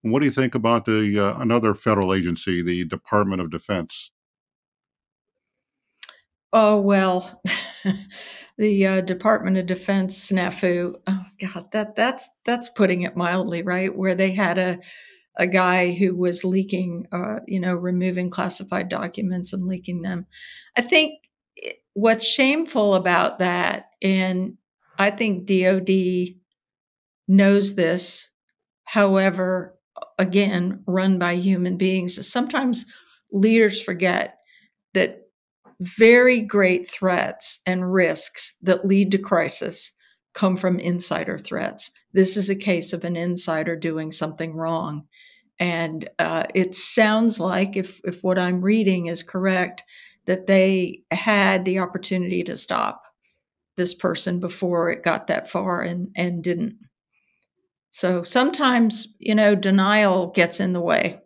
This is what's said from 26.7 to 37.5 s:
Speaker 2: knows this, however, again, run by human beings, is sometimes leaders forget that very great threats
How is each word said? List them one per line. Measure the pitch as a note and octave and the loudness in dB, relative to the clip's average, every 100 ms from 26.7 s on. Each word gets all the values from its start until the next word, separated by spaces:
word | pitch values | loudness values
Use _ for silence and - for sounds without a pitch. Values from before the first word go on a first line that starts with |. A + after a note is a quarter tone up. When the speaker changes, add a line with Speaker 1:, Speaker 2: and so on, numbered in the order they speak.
| _ _ _ _ _ - | _ _ _ _ _ 4
Speaker 2:
knows | G3 G3 G3+ G3 | 6 6 4 2
this, | G3 E3 F3+ - - - _ _ _ _ _ | 0 0 0 -4 -8 -12 _ _ _ _ _
however, | - G#3+ G3+ F#3+ F#3+ F#3 F#3 F#3 - _ _ - - - | -4 2 4 4 2 0 -2 -2 -6 _ _ -18 -12 -2
again, | F#3+ F#3+ G3+ F3+ F3+ G3 - | 2 2 2 0 -2 -4 -2
run | F#3 F#3+ F#3 | 0 2 2
by | F3 | 2
human | F3+ F#3+ F#3 F3+ F3+ | 0 0 2 0 0
beings, | F#3+ F#3+ F3+ - | 0 0 -2 -4
is | G3 | -4
sometimes | B3 C4 D4 B3+ A#3 - - _ _ _ | -2 -2 -2 -2 -2 -6 -20 _ _ _
leaders | G3+ G#3+ A3+ G#3+ G3+ | 0 4 6 4 2
forget | - F3+ F#3 - - _ _ _ _ _ _ | -6 -2 0 0 -4 _ _ _ _ _ _
that | F#3 F3 - _ _ _ _ _ _ | -2 -2 -4 _ _ _ _ _ _
very | F3+ - A3+ A#3+ B3+ B3 | -12 6 8 8 6 4
great | G#3 G3+ F#3 F3+ F3+ | 2 2 4 2 -4
threats | - F#3 F3 - - - | -4 0 0 -2 -4 -6